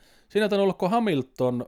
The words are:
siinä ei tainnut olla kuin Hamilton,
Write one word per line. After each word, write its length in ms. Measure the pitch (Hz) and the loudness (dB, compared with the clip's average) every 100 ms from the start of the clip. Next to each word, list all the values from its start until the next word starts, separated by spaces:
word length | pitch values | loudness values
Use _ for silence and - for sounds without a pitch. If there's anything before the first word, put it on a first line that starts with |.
| _ _ _ | _ _ _
siinä 160 | 208 | -2
ei 40 | 208 | 0
tainnut 160 | 202 | 2
olla 100 | 196 | 0
kuin 160 | 180 180 | 0 0
Hamilton, 760 | 233 220 143 123 - 127 123 | 0 2 0 -4 -2 -2 -2